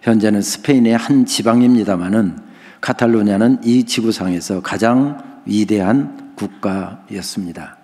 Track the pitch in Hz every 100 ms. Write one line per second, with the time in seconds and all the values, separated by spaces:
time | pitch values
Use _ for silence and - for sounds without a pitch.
0 | - 113 107 104 101 - - 135 117 117
1 | - 143 123 - 110 117 123 123 101 92
2 | 90 107 101 80 - - - - - 127
3 | 120 117 104 101 113 131 117 123 117 -
4 | 113 104 92 90 82 95 90 98 113 123
5 | 143 143 - - - 104 101 107 92 127
6 | 143 - - - 98 - 101 95 92 104
7 | - 101 90 - 90 82 82 -